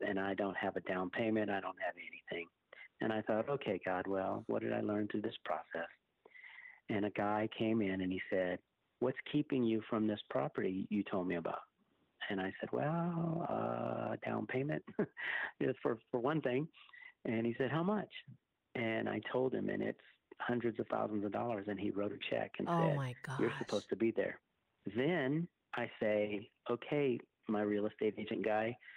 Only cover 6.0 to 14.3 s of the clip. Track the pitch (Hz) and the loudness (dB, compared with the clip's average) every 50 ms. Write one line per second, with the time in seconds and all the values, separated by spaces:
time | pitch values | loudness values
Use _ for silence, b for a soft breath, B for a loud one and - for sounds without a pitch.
6 | _ _ _ _ B B B B B B B B B B B B B - 117 101 | _ _ _ _ B B B B B B B B B B B B B -4 -2 0
7 | 104 104 98 - 104 104 107 107 113 110 - - 113 110 113 117 104 95 95 95 | 0 0 0 0 2 2 2 2 0 0 0 0 2 2 4 4 4 2 2 2
8 | 92 92 92 92 - - 104 92 92 90 90 - - _ _ _ _ _ _ _ | 0 0 0 -2 -2 0 2 2 2 2 0 -2 -6 _ _ _ _ _ _ _
9 | 120 127 131 - - - - 147 147 - 143 131 120 113 110 110 107 - 120 110 | 0 0 0 -2 -4 -2 0 0 0 2 2 2 4 4 4 2 2 0 2 2
10 | 107 110 107 107 - - - 131 135 151 - - 104 95 92 95 - - 107 104 | 4 4 2 0 -2 -4 -2 0 0 0 0 -2 -2 0 0 -2 -2 0 0 0
11 | 98 - 104 95 90 92 90 85 82 - - - - - _ _ _ _ _ _ | 0 0 0 0 0 0 0 0 -2 -2 -4 -6 -8 -12 _ _ _ _ _ _
12 | _ _ _ - - - 104 95 95 95 - - - - - 123 135 147 165 170 | _ _ _ -8 -4 -2 -2 0 0 -2 -2 -4 -6 -2 0 0 2 2 2 2
13 | 170 175 170 165 165 165 160 165 - - 113 110 110 117 117 117 117 120 120 117 | 2 2 2 2 2 2 0 0 0 0 0 0 0 0 0 0 0 -2 -2 -2
14 | 113 113 113 - - 120 | -2 -2 -2 -2 -2 -2